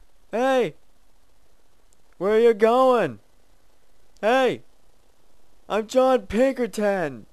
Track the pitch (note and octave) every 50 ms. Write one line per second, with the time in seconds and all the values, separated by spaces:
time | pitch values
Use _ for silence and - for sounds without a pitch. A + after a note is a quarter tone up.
0 | - - - - - - - A3 B3+ C4+ C4+ C4 A#3 D#3+ D3 - - - - -
1 | - - - - - - - - - - - - - - - - - - - -
2 | - - - - E3+ G3 G#3+ A3 A#3 A#3 A3+ G3+ G#3 A3 A#3 B3+ C4 C4 B3+ A#3
3 | G3 C#3+ A#2 G2+ - _ - - - - - - - - - - - - - -
4 | - - - - - G#3 B3 C4 C4 A#3+ D#3+ A2 - - - - - - - -
5 | - - - - - - - - - - - - - - - G#3 A3 G#3+ - B3+
6 | B3+ C4 C4 B3 - - F#3+ G#3 C4 C4+ C4+ B3+ B3 A3 - - G#3 G3+ G3 F#3+
7 | E3+ D3 C3 A2+ G2 -